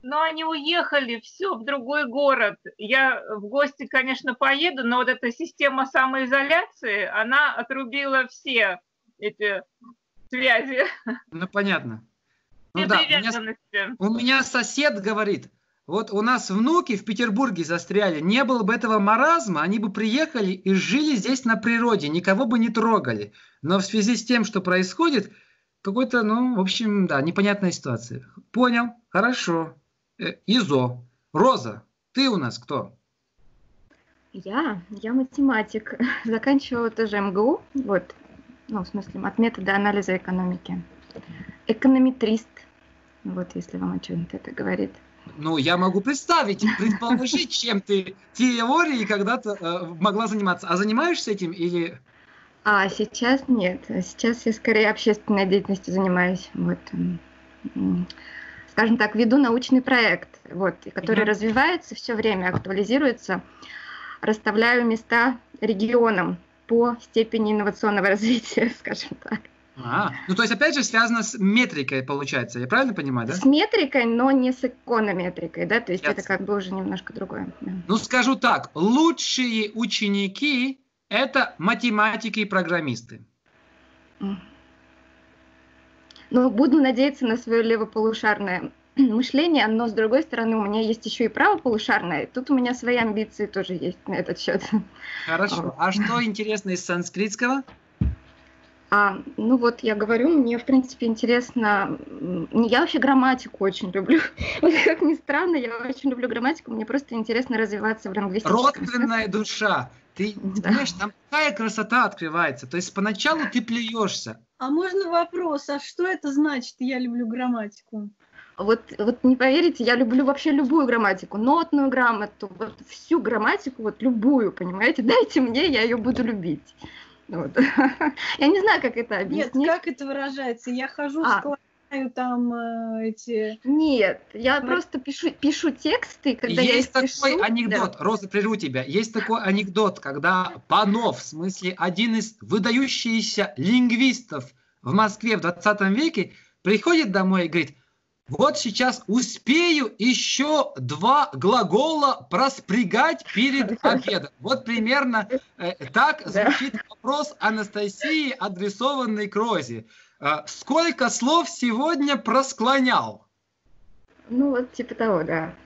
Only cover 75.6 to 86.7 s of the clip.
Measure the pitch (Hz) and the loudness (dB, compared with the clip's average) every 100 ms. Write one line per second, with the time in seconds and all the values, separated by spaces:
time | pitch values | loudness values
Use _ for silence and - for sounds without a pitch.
75.6 | 175 220 233 185 196 202 - 190 190 202 | -2 -2 -2 -4 -2 -4 -2 -4 -2 -4
76.6 | 185 190 190 190 - 220 190 - - - | -4 -6 -6 -6 -10 -12 -10 -10 -10 -10
77.6 | - 185 170 214 - 254 233 262 247 160 | -10 -10 -2 -2 0 0 2 2 2 0
78.6 | - 147 185 254 320 262 - - 247 226 | -2 -2 2 4 4 2 -4 -2 -2 -2
79.6 | 214 220 226 - 208 202 196 196 294 262 | -4 -4 -6 -2 -2 0 -2 -2 -2 0
80.6 | 262 269 _ _ _ 208 269 262 233 - | -2 -6 _ _ _ -2 0 0 -2 -2
81.6 | 170 233 240 214 214 214 226 214 208 190 | -2 0 0 2 2 0 -6 -4 -2 -2
82.6 | 170 175 151 110 - 113 113 _ _ _ | 0 -2 -2 -6 -10 -20 -20 _ _ _
83.6 | _ _ _ _ _ _ 196 190 - - | _ _ _ _ _ _ -8 -8 -14 -20
84.6 | _ _ _ _ _ _ _ _ _ _ | _ _ _ _ _ _ _ _ _ _
85.6 | _ _ _ _ _ - - 247 254 208 | _ _ _ _ _ -20 0 4 4 4
86.6 | 294 | 6